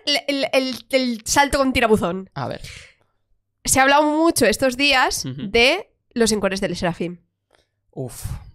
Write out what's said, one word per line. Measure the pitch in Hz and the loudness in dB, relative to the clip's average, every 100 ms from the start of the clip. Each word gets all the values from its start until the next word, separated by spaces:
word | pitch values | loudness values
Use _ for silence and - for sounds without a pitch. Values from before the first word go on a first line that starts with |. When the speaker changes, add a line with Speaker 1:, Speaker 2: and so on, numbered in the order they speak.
| - | -2
Speaker 1:
el, | 285 - | -4 -2
el, | 277 269 | -4 0
el, | 269 262 254 - | 0 0 -6 -2
el | 262 254 226 - | 0 0 -4 -2
salto | - 285 294 | 2 2 2
con | 269 | 0
tirabuzón. | 262 233 214 135 190 190 - | 2 2 2 2 -4 -8 -10
Speaker 2:
A | 120 | -8
ver. | - - - - _ _ _ _ _ _ _ - | -8 -12 -18 -20 _ _ _ _ _ _ _ -2
Speaker 1:
Se | 269 | 2
ha | |
hablado | 262 277 | 4 4
mucho | 302 302 330 339 226 | 4 2 2 2 2
estos | 214 262 247 | 2 -2 0
días | 285 262 294 - - | 2 2 2 -2 -8
Speaker 2:
Ujú. | 127 196 | -8 -2
Speaker 1:
de | 220 247 349 - _ _ | 2 4 2 -4 _ _
los | - 226 | 0 0
encores | 214 196 190 | 2 -2 -2
del | 196 175 | -6 -4
Serafín. | 180 165 170 175 _ _ _ _ _ _ _ | -4 -4 -8 -10 _ _ _ _ _ _ _
Speaker 2:
Uf, | - 127 - - - - | -12 -12 -10 -12 -12 -14